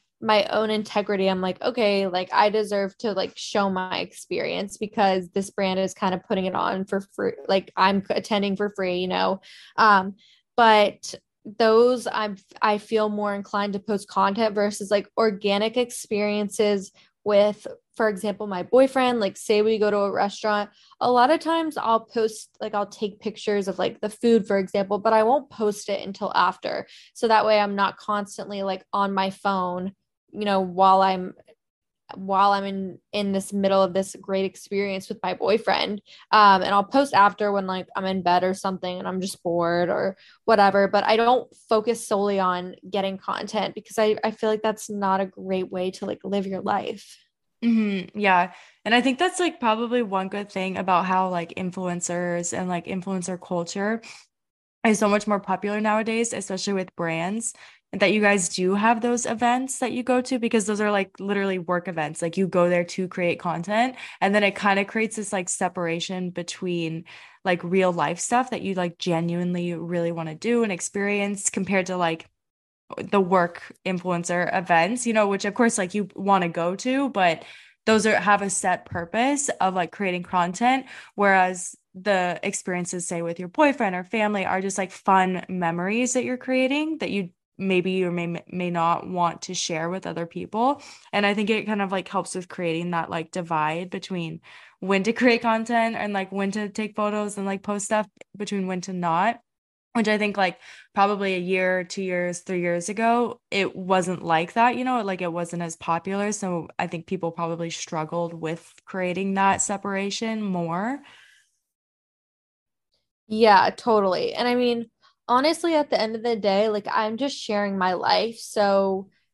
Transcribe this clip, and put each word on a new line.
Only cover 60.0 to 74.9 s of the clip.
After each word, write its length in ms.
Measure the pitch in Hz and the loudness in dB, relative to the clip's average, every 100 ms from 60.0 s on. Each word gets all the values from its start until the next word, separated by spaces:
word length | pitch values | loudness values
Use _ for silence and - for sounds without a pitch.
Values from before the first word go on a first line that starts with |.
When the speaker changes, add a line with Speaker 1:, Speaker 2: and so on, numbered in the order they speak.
Speaker 2:
go 180 | 240 254 | 0 0
to, 180 | 254 254 | 0 -2
because 280 | 226 226 196 | 0 0 0
those 120 | 208 | 0
are, 120 | 208 | 2
like, 280 | 202 196 - | 0 0 -6
literally 400 | 196 202 196 185 | -4 -2 -2 -2
work 300 | 170 175 175 | -2 -2 -2
events. 320 | 165 151 160 | -4 -4 -4
Like, 160 | 170 165 | -4 0
you 100 | 185 | 0
go 220 | 180 175 | 4 4
there 160 | 175 175 | 2 0
to 240 | - 185 | -4 -6
create 300 | 185 175 - | -2 -2 -2
content, 580 | 175 165 175 214 254 254 - - | -4 -4 -2 0 0 -2 -16 -2
and 120 | 196 | 0
then 100 | 208 | 4
it 120 | 202 196 | 2 2
kinda 300 | 202 196 196 | 0 2 0
creates 320 | 220 220 - | -2 -4 -4
this, 160 | 202 | -6
like, 160 | 202 180 | -6 -4
separation 800 | - 185 185 170 170 170 185 180 | -2 -4 -2 -4 -4 -4 -6 -6
between, 760 | 180 175 - 185 175 165 165 170 - - _ | -6 -10 -8 -6 -4 -4 -6 -10 -18 -20 _
like, 180 | 185 180 | -2 -2
real 300 | 175 190 185 | 0 2 2
life 280 | 170 147 175 | 2 0 -2
stuff 320 | - 240 247 | -2 0 0
that 100 | 214 | -4
you, 120 | 190 185 | -4 -4
like, 240 | 175 - | -4 -4
genuinely 760 | 185 165 170 175 180 175 175 | -2 -2 0 -2 -2 -4 -4
really 400 | 165 170 175 170 | -6 -6 -4 -2
wanna 220 | 170 160 156 | -4 -8 -6
do 280 | 226 240 | -2 0
and 80 | 226 | 0
experience 800 | 175 - 202 202 202 202 202 - | -2 -6 -4 -2 0 -2 -4 -6
compared 380 | - 185 196 180 | -6 -2 0 0
to, 100 | 180 | 0
like, 320 | 170 165 - _ _ _ _ _ _ - | -2 -2 -8 _ _ _ _ _ _ -12
the 160 | 185 202 | -2 0
work 520 | 180 185 170 - - - 185 | 4 4 2 -2 -20 -10 -6
influencer 640 | 180 180 175 175 175 175 190 | -4 -2 -4 -2 -2 0 -2
events, 480 | 180 165 175 | 2 4 4